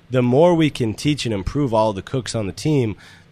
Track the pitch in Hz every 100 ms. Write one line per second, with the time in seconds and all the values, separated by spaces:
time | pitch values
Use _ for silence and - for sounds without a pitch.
0 | _ 127 123 123 175 170 156 - 113 104
1 | 147 147 120 104 92 143 143 110 110 98
2 | - 135 113 117 98 - 151 147 117 98
3 | - - -